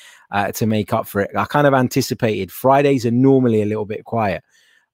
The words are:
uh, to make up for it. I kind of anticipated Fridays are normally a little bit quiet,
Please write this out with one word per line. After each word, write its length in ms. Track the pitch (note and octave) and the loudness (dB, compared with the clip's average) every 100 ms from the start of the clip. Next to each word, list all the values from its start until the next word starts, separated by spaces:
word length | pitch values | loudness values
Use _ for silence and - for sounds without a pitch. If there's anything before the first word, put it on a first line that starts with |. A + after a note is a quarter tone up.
| - - - | -20 -20 -8
uh, 200 | G2+ G2 | -4 -2
to 120 | - A2+ | -2 0
make 280 | A2 G2+ | 0 -2
up 140 | A2+ - | -4 -4
for 140 | G2+ | -4
it. 100 | G2 G2 | -4 -4
I 100 | G#2 | -2
kind 220 | D3 C#3+ | 2 2
of 60 | |
anticipated 760 | C3+ B2 C#3 - A#2+ A#2 G#2 F#2 | 2 0 -2 -4 -2 -2 -2 -6
Fridays 540 | - B2+ C3+ C#3+ C#3 A#2+ | -2 2 4 4 2 0
are 60 | |
normally 500 | A#2+ C3+ C3+ B2+ A2 | 2 4 4 4 0
a 40 | G#2 | 0
little 200 | G#2+ G2+ | -4 -8
bit 180 | G#2+ | -12
quiet, 400 | - A#2 G#2 D#2+ - _ _ _ _ | -8 -4 -2 -4 -10 _ _ _ _